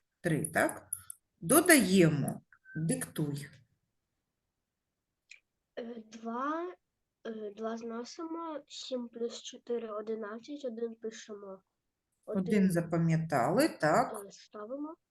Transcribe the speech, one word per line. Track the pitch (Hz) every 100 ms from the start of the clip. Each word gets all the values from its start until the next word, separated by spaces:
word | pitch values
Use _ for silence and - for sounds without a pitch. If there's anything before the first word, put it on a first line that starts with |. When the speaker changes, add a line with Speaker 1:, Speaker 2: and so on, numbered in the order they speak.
| _ _
Speaker 1:
три, | 175 156 160
так? | 185 320 - - - - - _ _
Додаємо. | 165 294 349 302 185 196 165 147 117 - - - - 156
Диктуй. | 165 262 - - 147 139 - - _ _ _ _ _ _ _ _ _ _ _ _ _ _ _ _ _ - _ _ _ -
Speaker 2:
Е, | 233 240 214
два, | 226 226 233 285 320 359 359 _ _ _ _ 226
е, | 220 208 208
два | 220 226
зносимо, | 226 226 240 - 330 330 330 294 -
сім | - - 254 233
плюс | 240 233 -
чотири | - 247 - 233 220
одинадцять, | 208 214 220 208 226 233 285 262
один | 226 233 220
пишемо. | 226 226 - 208 196 190 _ _ _ _ _ _ -
Speaker 1:
Один | 196
Speaker 2:
Один, | 185 214 185
Speaker 1:
запам'ятали, | 170 165 170 165 160 160 139 123 208 311
так. | - 151 190 262 220 196
Speaker 2:
е, |
ставимо. | - - 214 214 277 302 339 _